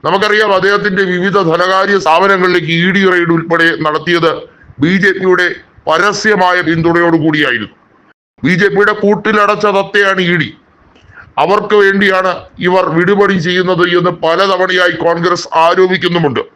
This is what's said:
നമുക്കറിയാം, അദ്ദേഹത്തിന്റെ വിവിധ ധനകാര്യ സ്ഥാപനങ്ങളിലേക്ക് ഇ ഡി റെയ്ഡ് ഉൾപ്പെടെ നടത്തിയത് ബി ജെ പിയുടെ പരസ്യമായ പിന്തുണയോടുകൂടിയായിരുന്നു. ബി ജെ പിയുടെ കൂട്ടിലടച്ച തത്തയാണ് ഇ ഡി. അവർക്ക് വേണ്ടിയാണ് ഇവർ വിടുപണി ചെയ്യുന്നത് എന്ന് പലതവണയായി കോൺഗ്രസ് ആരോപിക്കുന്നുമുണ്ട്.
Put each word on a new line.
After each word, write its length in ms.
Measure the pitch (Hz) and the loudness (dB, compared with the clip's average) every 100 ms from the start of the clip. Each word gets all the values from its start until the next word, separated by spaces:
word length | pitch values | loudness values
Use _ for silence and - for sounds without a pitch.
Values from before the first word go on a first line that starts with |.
നമുക്കറിയാം, 500 | 147 190 208 214 214 | 0 0 0 0 2
അദ്ദേഹത്തിന്റെ 480 | 190 190 202 208 190 | 2 2 0 0 -2
വിവിധ 360 | 190 180 190 196 | -2 0 0 0
ധനകാര്യ 600 | 175 170 180 190 196 196 | 0 0 2 0 0 0
സ്ഥാപനങ്ങളിലേക്ക് 680 | 156 165 196 196 185 175 156 | 2 2 2 2 2 0 0
ഇ 240 | 165 180 | 0 0
ഡി 200 | 190 190 | 2 2
റെയ്ഡ് 200 | 180 170 | 0 0
ഉൾപ്പെടെ 460 | 170 165 165 165 160 | -2 0 0 0 0
നടത്തിയത് 640 | 156 156 156 170 160 - - _ - - | -2 -2 -2 0 0 -2 -10 _ -20 -4
ബി 80 | 156 | 0
ജെ 240 | 190 190 | 2 0
പിയുടെ 420 | 190 185 180 175 - - - - | 0 0 0 0 -4 -16 -10 -2
പരസ്യമായ 720 | 160 202 202 220 208 180 180 | 0 0 0 0 2 2 0
പിന്തുണയോടുകൂടിയായിരുന്നു. 1160 | 160 165 165 170 170 165 156 151 139 120 101 _ _ _ _ _ _ _ | 0 0 0 2 2 0 0 0 -2 -2 -6 _ _ _ _ _ _ _
ബി 60 | 135 | -2
ജെ 180 | 180 202 | 2 0
പിയുടെ 240 | 196 208 | 2 0
കൂട്ടിലടച്ച 720 | 208 202 208 208 214 202 208 208 | 0 0 0 0 0 0 0 0
തത്തയാണ് 540 | 196 196 208 196 190 | 0 -2 0 0 0
ഇ 160 | 180 175 | -2 -2
ഡി. 200 | 127 - _ _ _ _ _ - - - | -4 -10 _ _ _ _ _ -20 -12 -4
അവർക്ക് 360 | 156 208 202 | 0 0 2
വേണ്ടിയാണ് 680 | 208 196 196 196 185 185 175 - - | 2 2 2 0 0 -2 -4 -12 -6
ഇവർ 300 | 175 185 180 | 0 0 0
വിടുപണി 500 | 165 180 202 202 190 | 0 0 0 0 -2
ചെയ്യുന്നത് 600 | 165 180 180 180 175 175 | -2 -2 -2 0 0 0
എന്ന് 120 | 180 | -2
പലതവണയായി 800 | 175 165 170 196 185 185 180 180 | -2 -2 0 0 0 0 0 -2
കോൺഗ്രസ് 580 | 165 170 170 175 175 - | -2 -2 -2 -2 -2 -2
ആരോപിക്കുന്നുമുണ്ട്. 880 | 165 165 180 185 185 175 170 151 117 - | 2 2 4 2 0 -2 0 0 -2 -8